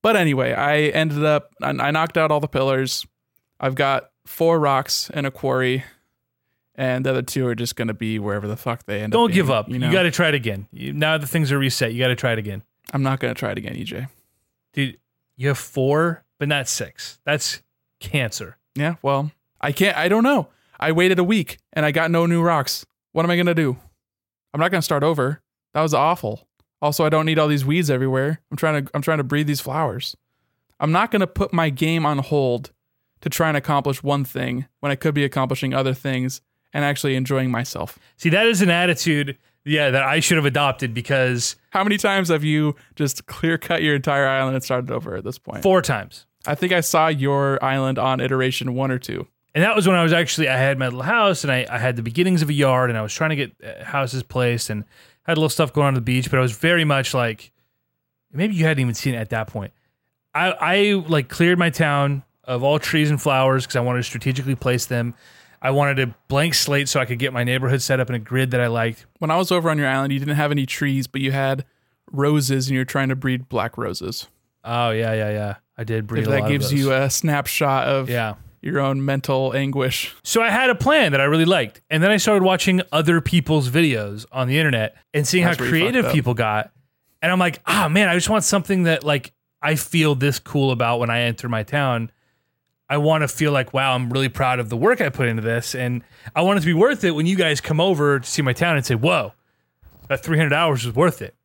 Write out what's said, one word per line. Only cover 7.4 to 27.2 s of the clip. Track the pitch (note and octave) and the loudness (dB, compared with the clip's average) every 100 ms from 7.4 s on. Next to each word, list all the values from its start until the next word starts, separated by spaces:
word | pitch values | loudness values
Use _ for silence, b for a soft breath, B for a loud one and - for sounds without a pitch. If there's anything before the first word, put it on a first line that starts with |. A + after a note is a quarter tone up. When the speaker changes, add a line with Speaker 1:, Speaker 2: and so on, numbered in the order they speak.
| B2+ | -2
Speaker 1:
are | A2+ | -2
just | A#2+ - | -6 -4
gonna | A#2 | -6
be | G#2+ A2 G#2+ | -4 -4 -4
wherever | G#2 G2+ G#2 | -4 -4 -6
the | G#2+ | -6
fuck | B2+ A#2 - | -6 -8 -6
they | G2+ | -6
end | G#2+ | -2
Speaker 2:
Don't | A3+ A#3 | 2 4
Speaker 1:
up | F3+ | 2
Speaker 2:
give | C#3+ | 2
Speaker 1:
being, | A#2 | 0
Speaker 2:
up. | - | -2
Speaker 1:
you | B2 | -4
Speaker 2:
You | |
Speaker 1:
know? | D3+ | 0
Speaker 2:
gotta | F#3 F3 | 2 2
try | - E3 | 2 0
it | D3 | 0
again. | A2+ G2 G#2 | -2 -6 -10
You, | - B2+ | -12 -8
now | C#3+ D3+ D#3+ | -2 0 0
that | C#3+ | -2
things | E3 C#3+ | -2 0
are | C#3+ | 0
reset, | C3+ - A#2+ | 0 0 -4
you | A#2+ | 0
gotta | B2+ B2 | 0 0
try | B2+ | -2
it | A2 | -2
again. | G#2 G2 - _ - | -6 -12 -16 _ -8
Speaker 1:
I'm | C#3 | -2
not | C3+ C3 | -2 -2
gonna | B2 A#2 | -4 -4
try | G#2+ | -6
it | G2 | -6
again, | G#2+ - | -10 -10
E | |
J. | A#2 - C3 _ _ _ _ _ _ | -10 -10 -12 _ _ _ _ _ _
Speaker 2:
Dude, | - C3+ - _ _ _ - | -6 -6 -8 _ _ _ -6
you | C3+ | -4
have | C3+ | -4
four, | - C#3 C3 D3 E3+ E3 _ _ | -6 -2 0 0 0 -4 _ _
but | D3 | -4
not | D3 B2+ | -2 -4
six. | - G2+ - - - | -8 -8 -12 -18 -10
That's | - D3 - - _ _ _ _ | -4 -2 -2 -8 _ _ _ _
cancer. | - D3 A#2 - F2+ - _ C3+ | -6 -4 -4 -6 -14 -18 _ -4
Speaker 1:
Yeah, | D3 E3 | -4 -2
well, | C#3 C#3 D3 _ _ _ | -2 -2 -4 _ _ _
I | C#3+ | -6
can't, | C#3 G3 E3 | 0 0 0
I | F3 | 0
don't | G#3+ | 2
know. | B3 C4+ - b b b | 4 2 -2 b b b
I | D#3 | -2
waited | D#3+ F#3 F3+ | 2 4 4
a | |
week, | F3 A3 D3+ - _ | 2 0 -2 -10 _
and | D#3+ D3+ | -2 0
I | |
got | D3+ E3 | 0 2
no | E3+ E3+ | 2 2
new | E3+ | 2
rocks. | E3+ D#3+ B2+ - - _ _ | 2 2 -2 -6 -12 _ _
What | D#3+ | -2
am | E3+ | 2
I | F3 | 2
gonna | F3 E3 | 2 2
do? | D3+ - - _ _ _ _ _ _ | 0 -2 -12 _ _ _ _ _ _
I'm | D3 | -2
not | E3+ | 0
gonna | F#3 | 0
start | - D3 | 0 0
over. | D3+ D3+ C3 D3 _ _ _ | 2 2 0 -2 _ _ _
That | D3 | -2
was | D#3 | 0
awful. | D3 D3+ F3 A2 G#2+ _ _ _ _ | 2 2 0 -4 -8 _ _ _ _
Also, | D3 D3 D#3 | -2 2 2
I | |
don't | D#3 | 2